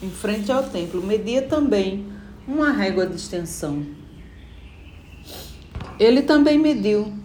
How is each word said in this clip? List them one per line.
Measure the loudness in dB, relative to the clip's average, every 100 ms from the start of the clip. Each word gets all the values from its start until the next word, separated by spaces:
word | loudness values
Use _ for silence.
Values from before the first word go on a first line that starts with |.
em | -12
frente | -6 -4 -4 0
ao | 0
templo, | 0 -4 -6 -6
media | -2 -2 0 -2
também | 0 0 2 2 0 -4 -10 -14 -16 -16 -6
uma | 0 2
régua | 2 0 0 -2
de |
extensão. | -4 -8 -6 -6 -6 -4 -4 -6 -12 -18 -20 -20 -20 -20 -20 -20 -20 -20 -20 -20 -20 -18 -16 -16 -16 -14 -14 -12 2
Ele | 6 6
também | 6 6 6 6
mediu | 4 2 2 2 0 -8